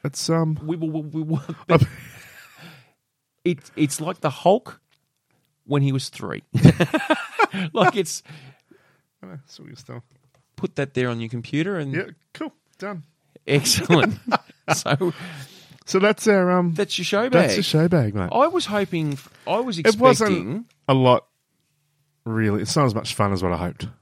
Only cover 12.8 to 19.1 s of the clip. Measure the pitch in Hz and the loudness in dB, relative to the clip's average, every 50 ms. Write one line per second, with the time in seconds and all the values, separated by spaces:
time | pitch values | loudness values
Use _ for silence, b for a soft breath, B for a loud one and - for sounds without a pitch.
12.8 | - 202 202 165 143 _ _ _ _ _ _ - _ - 139 143 - - - 196 | -12 -12 -12 -12 -14 _ _ _ _ _ _ -14 _ 0 0 0 2 0 -2 -2
13.8 | - - 175 156 - 220 - - - 247 - - - - _ _ _ - 156 - | 2 4 4 4 4 2 -2 -6 -4 -2 -2 -2 -2 -10 _ _ _ -4 -4 -2
14.8 | - - 139 139 185 175 - B 175 180 160 143 131 B B B B B B B | 0 -2 -2 0 -2 -4 -4 B -14 -16 -16 -16 -18 B B B B B B B
15.8 | B - - 190 190 214 214 - - 220 202 190 180 180 180 180 175 175 165 165 | B -2 0 2 2 2 2 2 2 4 4 4 4 4 2 2 2 0 0 -2
16.8 | 202 - - - 175 - 208 202 233 262 254 175 175 127 98 85 - - - 156 | -2 -4 -4 -6 -4 -2 -2 0 0 4 4 4 4 4 2 0 0 0 2 2
17.8 | 165 175 180 160 120 104 101 104 90 85 - 240 285 339 349 349 - 196 208 208 | 4 4 4 2 2 0 -2 -2 -4 -2 2 2 2 2 2 -2 -4 -2 -2 -2
18.8 | 196 190 185 165 156 147 | -2 -2 -4 -4 -4 -4